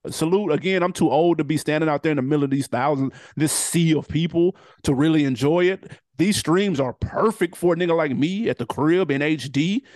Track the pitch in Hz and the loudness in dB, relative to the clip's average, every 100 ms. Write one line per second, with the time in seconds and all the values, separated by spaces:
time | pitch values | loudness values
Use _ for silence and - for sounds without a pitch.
0 | - - 160 190 202 147 165 190 180 - | -12 -4 0 0 0 -2 0 0 -2 0
1 | 160 139 170 165 143 151 - 151 160 143 | 2 4 2 2 0 -2 0 0 0 0
2 | 160 143 127 147 139 139 131 117 139 139 | -2 -2 0 0 0 -2 -2 -2 0 0
3 | 135 - - - 151 - - 170 165 151 | -4 -6 -14 -4 -2 -2 -2 0 2 0
4 | - 151 165 170 175 - - - - 131 | 0 -2 -2 0 0 -2 -14 -6 -2 2
5 | 160 156 143 120 139 175 180 190 - - | 2 2 2 0 2 2 2 -2 -8 -20
6 | _ - 185 202 - 180 202 139 127 - | _ -2 0 0 0 2 2 0 -2 -4
7 | - 196 214 208 175 - 175 165 175 165 | -6 0 0 0 -4 0 0 2 2 0
8 | 151 123 156 196 226 - 120 - 151 180 | 0 0 -2 0 -4 -4 -6 0 2 2
9 | 165 139 147 156 131 139 160 226 - | 2 0 0 -2 -2 -2 0 -2 -6